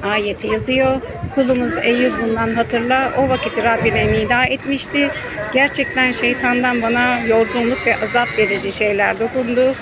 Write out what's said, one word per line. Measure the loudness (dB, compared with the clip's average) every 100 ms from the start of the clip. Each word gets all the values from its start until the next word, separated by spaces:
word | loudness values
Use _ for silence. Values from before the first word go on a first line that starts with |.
ayeti | -2 -2 -2 -4 -4
yazıyor. | -2 0 2 2 0 -4 -10 -4
Kulumuz | 0 2 2 0 0
Eyüp | 0 2 2 0
bundan | -2 0 0
hatırla. | 0 0 -2 2 0 2 0
O | 0
vakit | 0 -2 0
Rabbine | 0 2 2 2 2
nida | 0 2 2
etmişti. | 0 -2 -4 -4 -2 0 0 -2 -8 -8 -2
Gerçekten | 0 0 0 -2 0 0
şeytandan | 0 -2 0 0 0 0 0
bana | 0 2 2 0
yorgunluk | 2 2 2 0 0 0 0
ve | 0
azap | 0 0 0 0
verici | 0 0 -2
şeyler | 0 0 2 0 0
dokundu. | -2 -2 0 2 2 0